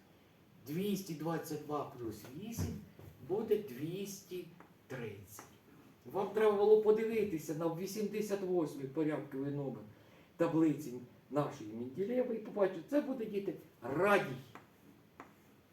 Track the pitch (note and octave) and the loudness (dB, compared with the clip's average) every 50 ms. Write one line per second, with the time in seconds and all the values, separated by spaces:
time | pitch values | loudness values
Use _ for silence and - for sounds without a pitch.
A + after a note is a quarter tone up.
0 | - - - - - - - - - - - - - B2 D3+ F3 G3+ G#3 F#3+ - | -20 -20 -20 -20 -20 -20 -20 -20 -20 -20 -20 -16 -10 -6 -4 -2 0 0 -2 -2
1 | - D#3+ D#3+ C#3+ D3+ E3 E3 D#3 - - D3+ D3 - C#3+ D3+ C#3+ B2+ A#2 - B2+ | -4 -6 -8 -4 -2 -2 -2 -2 -2 -4 -6 -6 -4 -4 -4 -4 -4 -6 -8 -8
2 | A#2+ A2 G#2 - - A#2 C3 D#3+ G#3 A#3+ A#3 - - - - - - - - - | -8 -8 -8 -8 -12 -12 -12 -10 -10 -8 -4 -4 -4 -4 -4 -8 -10 -14 -18 -20
3 | - - - - B2+ C#3 F#3 A3 A#3 G#3 G#3 G#3 - C3 A#2+ B2 D3+ E3 F3+ G3 | -18 -18 -18 -16 -6 -4 -2 -2 2 2 2 0 0 -4 -8 -8 -6 -6 -4 -6
4 | G3+ G3+ - - - - F#3 F3+ E3 - - - - - - - - - C3 A#2+ | -6 -8 -10 -12 -12 -10 -8 -8 -8 -10 -16 -20 -20 -20 -20 -20 -14 -12 -10 -8
5 | A#2 G#2+ G2+ G2 G2+ - - - - - - - _ - - - - - - - | -8 -10 -10 -12 -16 -16 -18 -18 -18 -20 -20 -20 _ -20 -20 -20 -20 -20 -20 -18
6 | - B2 - F#3 G#3 G3 G3+ A3 A3 G#3+ G3+ G3 G#3 G#3+ G#3+ G#3+ G#3+ G#3+ G#3+ A3 | -14 -6 -2 -2 -2 0 4 6 6 6 6 6 8 10 10 10 10 8 6 6
7 | A3+ A3+ A#3 A3 G3+ - E3 D3+ - - D#3 D3+ E3+ E3 D#3 E3 G3 F#3 - G#3+ | 4 2 2 2 2 2 0 -4 -4 -4 -2 0 0 0 0 -2 -4 -4 -2 -2
8 | G3+ F#3+ G#3+ G#3+ - F#3+ G3 G3 F#3+ F3+ F#3 F3+ D#3 C#3 - - C3+ C3+ - D#3+ | -2 -2 -2 -2 -2 -2 -2 -2 0 2 2 2 2 0 -2 -6 -8 -4 -2 0
9 | D#3 D3+ D3+ C3 - - C3 C3+ C#3 C#3+ C#3+ C#3+ C#3+ C3 A2+ G#2+ G#2 - - - | 0 0 0 -2 -4 -6 -6 -4 -4 -2 -2 -2 -4 -4 -6 -8 -10 -16 -18 -20
10 | - - - - - - - - E3 D3+ D3+ D#3+ E3 D#3 C#3+ - - A#2+ A#2+ B2 | -20 -20 -20 -20 -20 -14 -2 0 0 2 4 4 4 4 4 0 -4 -8 -8 -10
11 | - - - - - - B2+ D3 C#3+ - - - A2 G#2+ A2 A2+ B2 B2+ - E3+ | -12 -14 -18 -20 -12 -2 0 0 0 0 -4 -8 -10 -10 -8 -8 -8 -6 -4 -4
12 | G3 A3 B3 B3+ A#3 - A3+ G#3+ G#3+ G#3 F3+ G3+ G3 F#3 F#3 E3 D#3 - C4+ D4 | -2 0 0 0 0 0 -2 -4 -6 -6 2 2 2 2 2 -2 -4 0 0 2
13 | - C4 B3 G#3 A3 - G3 G3 - E3+ D3+ - - - - - - B2+ C#3 D#3+ | 2 0 -2 -4 -4 -4 -4 -2 -2 -4 -6 -6 -12 -18 -18 -12 -8 -4 0 2
14 | F#3 G#3 G3+ F#3+ D#3 - C#3 - - - - - - - - - - - - - | 6 6 6 6 4 0 -4 -8 -10 -14 -18 -20 -20 -20 -20 -20 -20 -20 -20 -20
15 | - - - - - - - - - - - - - _ | -20 -20 -20 -20 -20 -20 -20 -20 -20 -20 -20 -20 -20 _